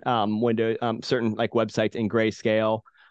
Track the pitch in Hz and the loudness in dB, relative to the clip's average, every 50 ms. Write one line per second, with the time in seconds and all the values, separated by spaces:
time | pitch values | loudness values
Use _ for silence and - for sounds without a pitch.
0 | - 131 123 113 104 107 107 107 117 120 117 110 113 113 113 - 120 117 113 117 | -2 0 0 2 2 0 0 2 2 2 2 2 0 0 0 0 -2 -2 -4 -4
1 | - - 135 123 117 113 107 101 120 107 - 117 113 110 - 117 110 104 - - | -2 -2 0 0 0 0 0 0 -2 0 0 0 0 0 0 -2 -2 -2 -2 -2
2 | 113 98 107 117 110 110 104 - - 113 107 107 110 110 110 110 - - _ _ | -2 0 2 2 2 0 -2 -2 0 0 2 2 2 0 0 -2 -4 -12 _ _
3 | - - | -20 -14